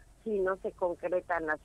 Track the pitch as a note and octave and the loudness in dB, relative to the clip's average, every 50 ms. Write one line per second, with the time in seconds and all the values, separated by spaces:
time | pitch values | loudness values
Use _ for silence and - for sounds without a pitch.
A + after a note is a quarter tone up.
0 | - - - - - A3+ G#3+ G3 F#3 F#3 F#3+ F#3 - G#3 - - F#3+ F3 E3+ - | -20 -20 -20 -10 -4 -2 0 2 2 2 0 -2 -4 -6 -2 0 0 0 0 -2
1 | - E3+ F3+ F3+ - - F3 E3 D#3+ D#3 D#3 D3 | -2 0 0 0 0 0 -2 0 0 0 -2 -2